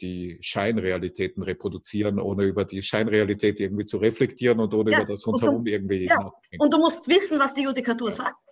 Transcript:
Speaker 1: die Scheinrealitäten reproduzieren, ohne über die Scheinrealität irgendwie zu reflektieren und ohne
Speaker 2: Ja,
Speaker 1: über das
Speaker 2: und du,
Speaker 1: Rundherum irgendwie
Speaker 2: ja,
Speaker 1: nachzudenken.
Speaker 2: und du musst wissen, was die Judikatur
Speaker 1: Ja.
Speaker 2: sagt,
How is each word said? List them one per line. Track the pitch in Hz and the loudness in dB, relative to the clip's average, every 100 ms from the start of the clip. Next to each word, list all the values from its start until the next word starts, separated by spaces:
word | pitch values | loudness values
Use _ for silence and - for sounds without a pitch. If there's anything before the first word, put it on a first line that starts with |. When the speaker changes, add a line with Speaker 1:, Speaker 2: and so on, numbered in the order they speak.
Speaker 1:
die | 92 90 90 82 | -10 -8 -8 -10
Scheinrealitäten | - 107 101 110 92 90 90 - 92 - | -8 -2 0 0 0 -2 -4 -4 -6 -4
reproduzieren, | 92 90 95 90 - 104 104 101 | -6 -4 -6 -8 -6 -2 0 0
ohne | 92 98 | -2 0
über | 98 95 | 0 0
die | 95 98 | -2 -4
Scheinrealität | 98 107 110 107 101 101 107 101 | -4 0 2 2 2 2 0 0
irgendwie | 95 101 | -2 -4
zu | 104 101 | -4 0
reflektieren | 110 110 - - 123 113 | 0 2 0 2 2 2
und | 107 | 2
ohne | 107 107 | 2 2
Speaker 2:
Ja, | - | 2
Speaker 1:
über | - | 2
das | 101 | -2
Speaker 2:
und | - 233 | -2 0
du, | 233 | 2
Speaker 1:
Rundherum | 262 233 | 2 0
irgendwie | - 196 196 - | -2 -2 0 2
Speaker 2:
ja, | 302 | 0
Speaker 1:
nachzudenken. | 196 - _ 175 | 0 -10 _ 0
Speaker 2:
und | 294 | 4
du | 320 | 6
musst | 330 - - | 4 2 2
wissen, | 349 381 302 | 2 4 2
was | 269 | 0
die | 269 | 0
Judikatur | 269 262 240 233 233 | -2 -2 -2 -2 -4
Speaker 1:
Ja. | 196 | -4
Speaker 2:
sagt, | - - _ | -6 -10 _